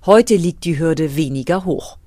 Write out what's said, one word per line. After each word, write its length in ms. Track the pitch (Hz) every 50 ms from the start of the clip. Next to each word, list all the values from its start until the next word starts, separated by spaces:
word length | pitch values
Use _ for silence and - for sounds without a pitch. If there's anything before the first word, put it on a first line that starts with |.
| -
Heute 280 | - 202 226 240 - 226
liegt 280 | 190 170 175 165 - -
die 140 | 170 165 139
Hürde 360 | 165 165 160 143 160 151 139
weniger 500 | 147 160 135 135 135 123 127 170 190 185
hoch. 320 | 185 151 104 - - - - -